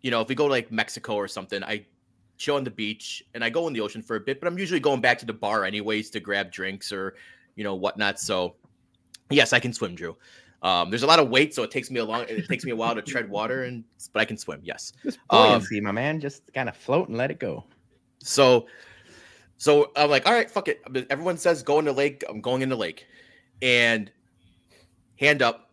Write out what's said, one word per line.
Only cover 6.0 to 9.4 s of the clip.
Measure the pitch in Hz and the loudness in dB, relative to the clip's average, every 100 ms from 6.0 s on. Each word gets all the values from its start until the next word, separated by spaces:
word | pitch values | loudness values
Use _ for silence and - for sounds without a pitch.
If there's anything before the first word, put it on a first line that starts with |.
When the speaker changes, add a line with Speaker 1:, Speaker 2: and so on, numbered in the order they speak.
| 107 | -4
Speaker 1:
to | 110 | -10
grab | 98 98 95 | -4 -4 -4
drinks | 92 95 98 - | -8 -8 -8 -10
or, | 101 95 - - - _ | -8 -10 -12 -20 -20 _
you | - | -10
know, | 104 95 | -8 -4
whatnot. | 98 - 104 98 | -4 0 -2 -2
So | - 95 90 - _ _ _ _ _ - _ | -4 -2 -4 -8 _ _ _ _ _ -20 _
yes, | 143 | 2